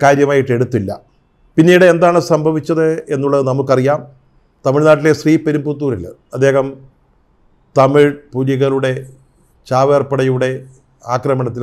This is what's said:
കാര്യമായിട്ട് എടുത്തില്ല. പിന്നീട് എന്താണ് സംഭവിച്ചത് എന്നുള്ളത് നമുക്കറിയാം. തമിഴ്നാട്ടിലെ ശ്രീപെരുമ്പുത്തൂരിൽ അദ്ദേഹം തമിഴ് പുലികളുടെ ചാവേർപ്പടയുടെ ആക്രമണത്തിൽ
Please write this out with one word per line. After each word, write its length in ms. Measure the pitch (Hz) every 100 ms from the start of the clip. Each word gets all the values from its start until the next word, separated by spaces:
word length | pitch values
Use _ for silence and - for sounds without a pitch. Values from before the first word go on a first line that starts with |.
കാര്യമായിട്ട് 500 | 143 143 143 139 120 120
എടുത്തില്ല. 340 | 123 113 95 - _ _ _ _ _ -
പിന്നീട് 280 | 170 180 180
എന്താണ് 260 | 165 175 175 170
സംഭവിച്ചത് 560 | 156 156 156 151 160 160 160 -
എന്നുള്ളത് 300 | 139 139 143 131
നമുക്കറിയാം. 500 | 131 135 131 135 147 - _ _ _ _ _
തമിഴ്നാട്ടിലെ 480 | 135 143 156 147 156 147
ശ്രീപെരുമ്പുത്തൂരിൽ 840 | 151 160 151 147 147 139 143 101 85 - _ 131
അദ്ദേഹം 300 | 135 135 135 135 135 _ _ _ _ _ _ _ _ 139
തമിഴ് 340 | 135 147 147 143 _
പുലികളുടെ 580 | 127 131 131 139 135 131 131 - - _ _ _ _ -
ചാവേർപ്പടയുടെ 800 | 131 139 143 131 135 131 127 127 131 - _ _ _ 120
ആക്രമണത്തിൽ 480 | 123 147 131 123 117